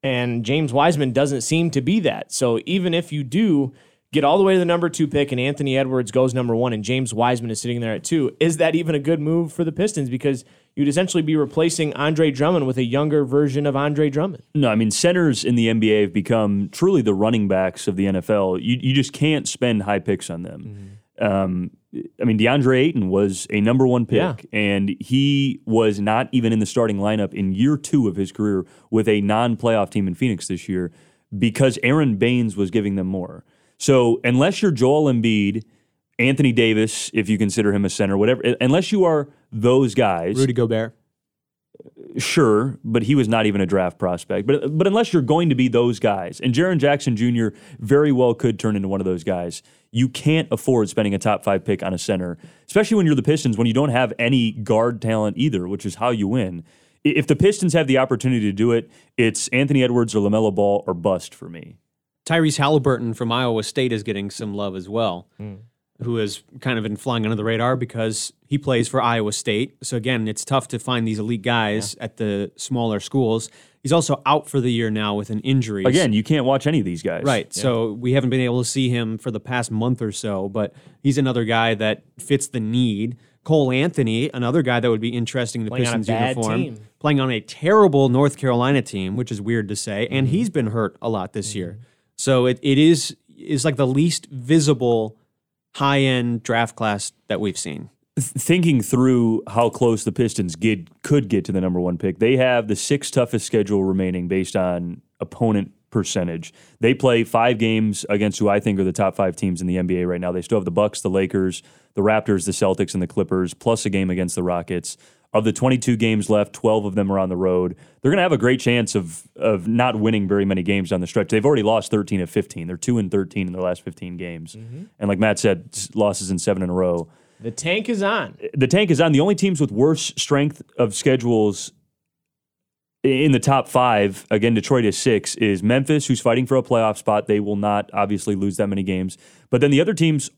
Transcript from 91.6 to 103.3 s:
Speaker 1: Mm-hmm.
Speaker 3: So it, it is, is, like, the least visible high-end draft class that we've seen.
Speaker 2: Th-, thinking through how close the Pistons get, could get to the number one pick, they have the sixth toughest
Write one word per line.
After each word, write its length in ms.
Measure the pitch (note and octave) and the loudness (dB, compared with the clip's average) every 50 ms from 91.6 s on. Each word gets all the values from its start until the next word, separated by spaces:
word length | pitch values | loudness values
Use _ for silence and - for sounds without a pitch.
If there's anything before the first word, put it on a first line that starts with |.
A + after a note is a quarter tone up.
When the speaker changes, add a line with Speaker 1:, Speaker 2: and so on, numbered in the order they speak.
| F2+ E2+ F#2+ | -8 -8 -10
Speaker 1:
Mm-hmm. 100 | A2 A#2+ _ _ _ _ _ _ | -16 -20 _ _ _ _ _ _
Speaker 3:
So 300 | - - - C3+ B2+ B2 | -6 0 2 2 4 4
it, 140 | B2+ B2+ B2 | 2 0 0
it 160 | - C#3 C#3 C#3 | 0 2 4 6
is, 400 | D3+ D#3+ E3+ D3 - - - _ _ _ _ - | 6 6 6 4 2 -6 -10 _ _ _ _ -20
is, 280 | - - D3+ C#3 A#2+ | -8 -4 -4 -2 -2
like, 100 | D#3+ C#3+ | -2 0
the 120 | A#2+ C#3+ B2+ | 0 0 0
least 400 | C3 C#3 D#3 E3+ D#3 - - - | 2 2 2 2 0 -4 -8 -12
visible 920 | C#3+ C3 A#2+ B2 D#3 E3 D3 D3 D3 A#2 B2 A#2+ A#2 A2+ A2 G#2+ G#2+ _ _ _ _ _ _ _ _ _ _ _ _ | -16 -14 -2 2 2 4 4 4 2 2 2 0 0 0 -2 -4 -8 _ _ _ _ _ _ _ _ _ _ _ _
high-end 680 | - C#3+ C#3 C#3 C#3 C3+ C3+ B2+ B2+ A#2+ A#2+ A#2 A2+ - | -2 0 2 2 2 2 2 2 0 0 -2 -4 -4 -2
draft 320 | - A#2 A2+ A#2 A2 - | -2 0 0 0 -2 -2
class 360 | - A#2 G#2+ G#2 G2+ - - _ _ _ _ | -4 -2 -2 -2 -2 -6 -10 _ _ _ _
that 140 | G#2+ F#2 | -4 -4
we've 160 | G#2+ G2+ F2 - | -2 -4 -4 -6
seen. 320 | - E2+ D2 D2 D2+ - _ _ _ _ _ | -8 -10 -10 -12 -14 -18 _ _ _ _ _
Speaker 2:
Th-, 100 | - C3 - | -6 -6 -6
thinking 540 | - - - - F3 F3+ E3+ E3+ D3 B2+ | -6 -8 0 2 2 4 4 4 2 2
through 600 | G#2 - - B2 B2+ C3 C3 B2 A#2+ A2+ A2+ G#2+ - - | 2 2 2 2 4 4 4 4 4 2 0 -2 -4 -2
how 220 | G2 A#2 A#2+ A2+ | 0 2 2 2
close 340 | - - B2 A#2+ A2+ G#2+ - | 2 2 2 2 2 0 -2
the 80 | A2 | -4
Pistons 440 | F#2 - B2 A2 - - G2 F2 D#2+ | -2 0 -2 -2 -2 -4 -4 -6 -6
get, 460 | D#2+ F#2 A2 G#2+ F#2+ E2 - _ _ | -2 0 0 0 -2 -6 -16 _ _
could 260 | _ - D3 C#3+ B2+ G2 | _ 0 2 2 2 2
get 160 | A2+ G2 F2+ | -2 -2 0
to 60 | - | 0
the 80 | F2+ F#2+ | -2 -2
number 200 | F#2 F#2 F2+ F2+ | -2 0 -2 -2
one 180 | F2+ F2+ F2+ E2 | -2 -2 -4 -2
pick, 220 | - F#2+ F2+ - | -4 -4 -2 2
they 180 | A2 A#2 C3+ B2+ | 2 2 4 4
have 300 | B2+ B2+ B2 A#2+ A2 G#2+ | 4 2 2 0 0 0
the 80 | G#2 | -4
sixth 360 | F#2+ - - D3 C#3+ C#3+ - - | -4 0 -2 -2 -2 -2 -2 0
toughest 320 | C3 B2 A#2 | 0 0 0